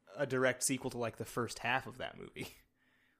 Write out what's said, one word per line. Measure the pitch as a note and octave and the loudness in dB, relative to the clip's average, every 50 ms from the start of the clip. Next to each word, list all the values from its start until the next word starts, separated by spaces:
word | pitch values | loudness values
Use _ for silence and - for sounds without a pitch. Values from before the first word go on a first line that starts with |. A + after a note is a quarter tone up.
| _ - F#2+ | _ -10 -4
a | A2 C#3+ | -2 0
direct | B2 C3 B2+ C3 B2+ B2 - - | 2 4 6 6 6 4 4 2
sequel | - C#3 B2+ - C3 | 2 2 2 0 -2
to, | - | -2
like, | A#2+ A#2+ A2+ - | -2 -2 -2 -2
the | - A2+ | -4 -8
first | - - B2 A#2 G#2+ - - | -4 -2 -2 -2 -2 -2 -2
half | - A#2 B2 C3 - | 0 2 2 2 0
of | A#2 - - | -2 -8 -6
that | - - - - | -6 -6 -6 -8
movie. | - - - - - - - - | -12 -12 -10 -10 -10 -10 -12 -18
<laughs> | - _ _ _ _ _ _ _ _ _ _ | -20 _ _ _ _ _ _ _ _ _ _